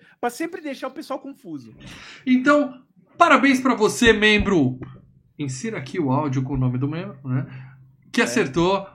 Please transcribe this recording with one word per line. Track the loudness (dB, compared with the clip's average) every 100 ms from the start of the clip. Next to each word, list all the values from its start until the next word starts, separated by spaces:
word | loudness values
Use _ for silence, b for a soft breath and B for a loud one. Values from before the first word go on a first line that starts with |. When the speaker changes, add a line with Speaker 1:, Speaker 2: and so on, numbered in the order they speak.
| b b
Speaker 1:
pra | -8
sempre | -6 -10 -8
deixar | -12 -10 -10
o |
pessoal | -12 -12 -12
confuso. | -12 -18 -14 -14 -16 -20 B B B B 2
Speaker 2:
Então, | 2 4 2 2 -6 _ _ _ 2
parabéns | 4 6 4 2
pra | 0 0
você, | 0 2 4
membro. | 6 6 4 4 2 2 -2 -12 -18 -20 _ _ -10
Insira | -8 -8 -8 -10
aqui | -8 -4
o | 0
áudio | 0 0 -2
com | -2 0
o |
nome | 0 0
do | -4
membro, | -6 -10 -12
né? | -4 -4 -4 B B B -20 _ _
Que | -2
Speaker 1:
É. |
Speaker 2:
acertou | 0 0 -2 0 0 0 -4